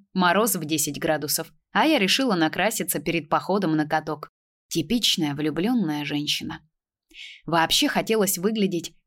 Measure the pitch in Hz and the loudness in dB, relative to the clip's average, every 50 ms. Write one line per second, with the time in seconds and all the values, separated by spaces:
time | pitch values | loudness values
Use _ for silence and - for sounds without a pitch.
0 | _ _ - 185 180 175 170 202 226 233 190 175 156 147 160 151 - 151 139 - | _ _ 0 2 4 4 4 4 2 2 0 -2 -2 -2 -2 -2 -2 -2 -4 -4
1 | - 160 156 147 151 143 - - 160 - _ _ _ _ - 190 240 311 311 247 | 0 0 0 0 0 -4 -4 -4 -4 -8 _ _ _ _ 0 2 4 4 4 4
2 | 190 185 - - 269 254 190 170 160 156 - 180 180 220 220 - 175 160 - 151 | 4 2 2 2 2 2 2 2 2 0 2 0 0 0 0 -2 -4 -4 -4 -4
3 | 143 170 165 165 143 - 165 151 - - 185 208 196 160 156 156 151 151 160 156 | -2 -2 -2 -2 -2 0 -2 -2 0 0 0 0 2 2 0 0 0 0 0 -2
4 | 156 160 151 147 - - _ _ _ _ _ _ _ - - 165 151 151 233 240 | -2 -2 -8 -8 -8 -18 _ _ _ _ _ _ _ -6 -4 -4 -2 0 0 0
5 | - - - - 156 147 143 147 151 156 143 165 180 233 254 233 185 156 151 147 | 2 0 0 2 0 -2 -2 -2 -2 -2 -2 0 0 0 2 2 2 0 -2 -4
6 | 143 147 147 147 147 147 - - - - 151 - _ _ _ _ _ _ _ _ | -4 -4 -4 -2 -2 -2 -4 -4 -4 -8 -10 -12 _ _ _ _ _ _ _ _
7 | _ _ - - - - - - - - 165 165 160 160 - - 294 269 - 190 | _ _ -20 -20 -20 -20 -20 -14 -6 0 2 2 2 2 2 2 2 2 0 0
8 | - - 226 220 196 190 - 180 170 226 220 220 196 190 170 165 - - _ _ | 0 0 2 2 2 0 0 0 -2 -2 0 2 0 0 0 -2 -6 -8 _ _
9 | _ | _